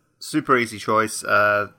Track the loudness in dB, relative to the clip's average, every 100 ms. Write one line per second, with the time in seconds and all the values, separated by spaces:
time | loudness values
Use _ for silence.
0 | _ _ -6 -4 2 2 2 -6 -2 0
1 | 0 -4 0 2 2 2 -2